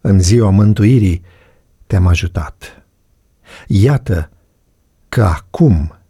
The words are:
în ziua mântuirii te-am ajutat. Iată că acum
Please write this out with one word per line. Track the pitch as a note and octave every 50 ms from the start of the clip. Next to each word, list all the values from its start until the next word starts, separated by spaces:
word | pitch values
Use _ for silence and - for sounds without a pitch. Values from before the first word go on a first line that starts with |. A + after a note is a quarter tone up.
în | _ - G2 F#2+
ziua | F2+ F2 G#2 A#2+ A2+ G2
mântuirii | F#2+ G2+ G#2 G#2 G#2+ - G2+ G#2+ C3 B2+ G#2 F#2 E2+ E2+ - - _ _ _ _ _ _ _ _ _ _ -
te-am | _ - F#2+ F2+
ajutat. | F2+ E2+ E2 - E2+ - - D#2+ - - _ - - - _ _ _ _ _ _ _ _ _ _ _ _ _ _ _ - - -
Iată | - - G2 G2+ C3+ D3 B2 - - G2 E2+ D2+ - _ _ _ _ _ _ _ _ _ _ _ _ _ _ _ _
că | - B2+ A2
acum | F#2+ E2 - - _ - - E3+ D3 F#2+ D#2 C#2+ E2 - _ _